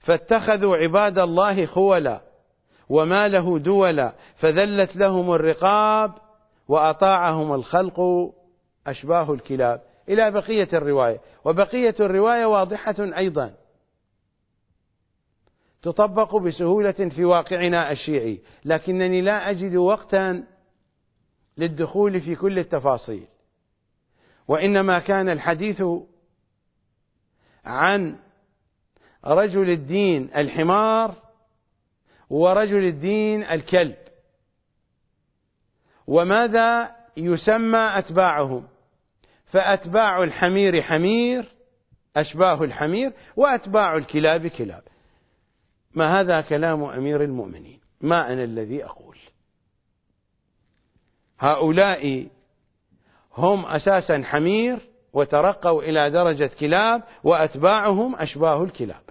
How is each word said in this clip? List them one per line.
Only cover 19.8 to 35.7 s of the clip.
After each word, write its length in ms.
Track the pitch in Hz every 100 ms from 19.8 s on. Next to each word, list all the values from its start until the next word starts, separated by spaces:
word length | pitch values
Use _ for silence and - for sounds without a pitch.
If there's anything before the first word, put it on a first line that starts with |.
| 180 208 - 196 190 180 - _ _ _ _ _ _ _ _ _ _ -
للدخول 640 | 165 151 160 196 208 190
في 160 | 151 165
كل 220 | 196 190
التفاصيل، 680 | 175 156 135 123 - 107 82 _ _ _ _ _ _ _ _ _ _ _ -
وإنما 500 | 151 190 202 196 180
كان 300 | - 196 190
الحديث 540 | 160 175 165 208 185 185 175 - _ _ _ _ _ _ _ _ _ _ _ _ _ _ _
عن 520 | - 123 165 202 175 - _ _ _ _ _ _ _ _ _ _
رجل 460 | - 160 208 185 185
الدين 600 | 170 135 180 202 160 131 147
الحمار 800 | 143 160 165 190 220 220 220 190 _ _ _ _ _ _ _ _ _ _ _
ورجل 540 | 139 175 190 214 202
الدين 580 | 185 151 165 214 214 214
الكلب، 540 | 208 165 - 185 165 - - _ _ _ _ _ _ _ _ _ _ _ _ _ _ _ _